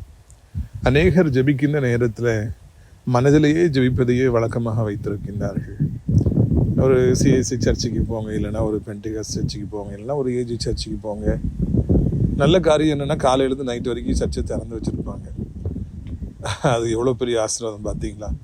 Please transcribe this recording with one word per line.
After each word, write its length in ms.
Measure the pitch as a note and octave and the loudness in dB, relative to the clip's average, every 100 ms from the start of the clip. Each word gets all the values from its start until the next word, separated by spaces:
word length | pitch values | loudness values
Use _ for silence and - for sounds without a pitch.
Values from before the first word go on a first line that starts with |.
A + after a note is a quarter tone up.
| - - - - _ - - - | -12 -20 -20 -20 _ -10 -8 -2
அநேகர் 460 | B2+ C#3 F3+ D#3 D#3+ | 2 4 6 4 4
ஜெபிக்கின்ற 520 | C3 C3 C3+ C#3+ D3 | 4 2 2 2 2
நேரத்துல 720 | B2 A#2 A#2+ G#2+ A#2+ A2 G#2+ - - - - - - | 0 2 0 0 0 0 -2 -8 -16 -20 -20 -10 0
மனதிலேயே 540 | B2 C#3 D3+ D3 D#3+ F3 | 2 6 6 6 4 2
ஜெபிப்பதையே 580 | C3+ B2+ C3 B2 B2 C3 | 4 2 2 2 2 2
வழக்கமாக 680 | A#2 A2+ B2 A#2 A2 G#2+ | 2 0 -2 -2 -2 -2
வைத்திருக்கின்றார்கள். 840 | G2+ G2+ G2+ - G2+ G2+ G2 - - - - - - - - - - - - | -4 -6 -6 -6 -6 -4 -6 -8 -4 -4 -4 0 2 4 2 2 2 2 4
ஒரு 380 | C3 B2+ B2+ B2 | 4 4 4 4
சி 160 | C3+ | 4
எஸ் 160 | C3 B2 | 4 2
சி 140 | B2 | 0
சர்ச்சுக்கு 400 | B2 A#2 A#2+ A2 | 0 0 -2 -2
போங்க, 300 | G#2+ A2+ G#2+ | -2 -4 -4
இல்லைன்னா 320 | G#2+ G#2 A2 | -4 -4 -2
ஒரு 180 | A2 G#2+ G#2 | -2 -2 -6
பென்டிகாஸ்ட் 340 | G2+ A2 A2 | -10 -8 -8
சர்ச்சுக்கு 480 | G#2 - - A2+ G2+ | -6 -4 -4 -6 -8
போங்க, 260 | G#2 G2 G2+ | -10 -10 -10
இல்லைன்னா 200 | A#2 D3 | -6 -4
ஒரு 220 | B2+ B2 | -2 -2
ஏ 60 | |
ஜி 120 | A#2+ A#2 | -4 -4
சர்ச்சுக்கு 380 | - G2+ A2 G#2 | -4 -4 -6 -8
போங்க. 380 | G#2+ G#2 G#2+ - - - - - - - - - - - | -8 -4 -2 -2 -4 -4 0 0 4 2 4 2 0 4
நல்ல 240 | C#3 F3+ | 4 6
காரியம் 400 | E3 D3+ D#3 C#3+ | 4 4 2 0
என்னன்னா, 20 | |
காலையிலேருந்து 640 | C#3 D#3 C3+ C3 C3+ C3 | 0 0 2 4 2 0
நைட் 240 | B2+ A#2+ A#2+ | -4 -4 -4
வரைக்கும் 280 | A#2+ A#2+ - | -4 -2 0
சர்ச்சை 280 | C3 F#3+ | 0 -2
திறந்து 320 | - - A2+ A2+ | -4 -6 -6 -6
வச்சிருப்பாங்க. 540 | - - - - - - - - - - - - - - - - - - | -4 -4 -6 -10 -10 -10 -10 -8 -8 -8 -10 -12 -12 -10 -10 -10 -10 -2
அது 300 | D3 A#2 A#2 | 0 2 0
எவ்வளவு 240 | A2+ B2+ A#2 | 0 0 0
பெரிய 260 | B2 A#2 | 0 0
ஆசீர்வாதம், 440 | A2 - A#2 G#2 G#2 | 0 -4 -6 -6 -6
பார்த்தீங்களா? 420 | - A2 G#2 G2+ - | -6 -6 -8 -8 -8